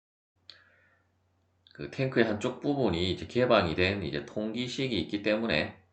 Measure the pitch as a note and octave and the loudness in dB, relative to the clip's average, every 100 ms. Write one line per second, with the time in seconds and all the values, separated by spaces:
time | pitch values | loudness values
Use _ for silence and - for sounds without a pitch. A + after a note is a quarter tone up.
0 | _ _ _ _ - - _ _ _ _ | _ _ _ _ -20 -20 _ _ _ _
1 | _ _ _ _ _ _ _ - D2 - | _ _ _ _ _ _ _ -14 -10 -4
2 | C3 C3 A2 G#2 - - C#3+ C#3 A2+ E2+ | 0 2 2 2 -4 -2 -2 2 2 2
3 | F#2 F2 - A#2+ B2 A2 F2 D#2 F#2 G2+ | 0 -2 -2 0 4 6 4 2 2 0
4 | D2+ C#2+ - A2 G#2+ A2+ B2+ - C3 G2+ | -4 -6 -6 -6 -4 -4 -4 -2 -2 -2
5 | D#2 G2+ G#2+ G#2+ A2+ D#2 - - _ | -2 -2 0 0 2 0 0 -6 _